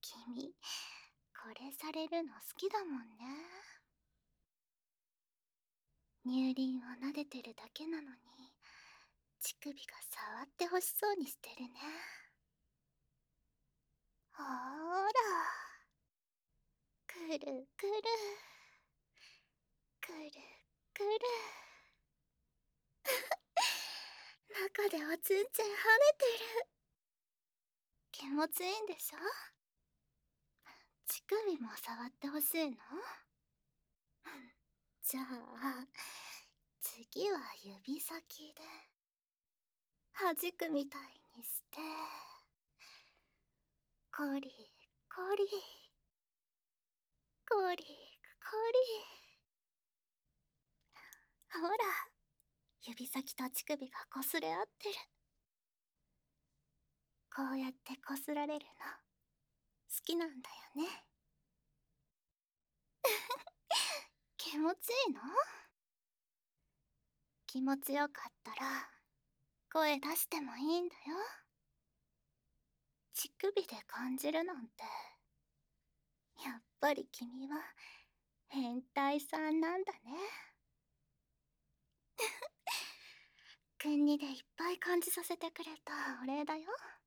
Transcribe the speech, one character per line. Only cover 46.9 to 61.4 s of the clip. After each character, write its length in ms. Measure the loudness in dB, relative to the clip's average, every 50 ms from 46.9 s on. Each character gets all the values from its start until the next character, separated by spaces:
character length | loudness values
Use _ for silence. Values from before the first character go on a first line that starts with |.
| _ _ _ _ _ _ _ _ _ _ _ 2
コ 260 | 4 4 4 4 0
リ 100 | -2 -6 -14 -16 -18 -20 -20 -20 _ _ -20 -20 _
コ 160 | -12 -6 -2 0 0 6 8
リ。 60 | 8 6 6 4 -6 -8 -12 -18 -20 -20 -20 -20 _ _ _ _ _ _ _ _ _ _ _ _ _ _ _ _ _ _ _ _ _ _ _ _ _ _ _ _ _ _ _ _ -20 -20 -20 -20 -20 _ _ _ _ -18 _ -6 -2
ほ 80 | 0 2
ら、 80 | 4 4 4 4 2 0 -2 -4 _ _ _ _ _ _ _ _ _ _ _ _ _ _ -12
指 240 | -12 -8 -8 -6 -4
先 260 | -4 -4 -4 -6 -6
と 160 | -4 -6 -4
乳 140 | -2 -4 -2
首 240 | 0 -2 -2 -2 -8
が 160 | -8 -10 -10 _
擦 280 | -6 -4 -4 0 0 0
れ 140 | 0 2 2
合 80 | 2 0
っ 40 | -2 _ _
て 140 | -6 -4 -4
る。 20 | -4 -8 _ _ _ _ _ _ _ _ _ _ _ _ _ _ _ _ _ _ _ _ _ _ _ _ _ _ _ _ _ _ _ _ _ _ _ _ _ _ _ _ _ _ _ _ _ -4
こ 80 | -2 -2
う 160 | 0 0 0
や 120 | -2 -2
っ 20 | -4
て 220 | -8 _ -12 -12
擦 400 | -10 -8 -6 -6 -6 -2 -2 0
ら 120 | 0 0
れ 120 | 0 -2 -4
る 60 | -6
の、 60 | -10 -18 -12 -10 -10 -10 -12 _ _ _ _ _ _ _ _ _ _ _ _ _ _ _ _ _ _ -6
好 80 | -6 -2
き 100 | 0 0
な 120 | 0 0
ん 140 | -2 -4 -10
だ 100 | -12 -14
よ 60 | -14 -14 -18 -10 _
ね。 300 | -4 -4 -4 -4 -10 -14 _ _ _ _ _ _ _